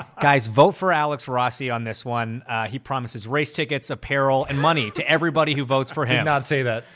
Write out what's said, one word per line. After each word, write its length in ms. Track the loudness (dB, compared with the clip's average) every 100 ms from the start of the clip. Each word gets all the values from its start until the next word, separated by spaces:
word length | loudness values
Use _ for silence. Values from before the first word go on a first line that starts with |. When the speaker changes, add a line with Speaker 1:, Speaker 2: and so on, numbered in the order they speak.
| -16
Speaker 1:
<laughs> 140 | 0
Guys, 260 | 4 4 4
vote 240 | 6 6
for 200 | 4 0
Alex 360 | 2 0 -4 -2
Rossi 420 | 0 0 -2 -4
on 140 | -4
this 200 | -4 -8
one. 380 | -4 -4 -4 -6 -6
Uh, 180 | -4 -4
he 140 | -8
promises 480 | -6 -6 -6 -10 -4
race 260 | -2 -2
tickets, 380 | -4 -4 -4 -6
apparel, 540 | -10 -2 0 2 2 0
and 140 | 0
money 300 | 2 2 -2
to 180 | -2 2
everybody 460 | 2 2 2 2
who 120 | 0 0
votes 260 | 0 0
for 120 | -2 0
Speaker 2:
Did 100 | 2
Speaker 1:
him. 80 | 2
Speaker 2:
not 200 | 0 0
say 180 | 0
that. 200 | 0 -4 -8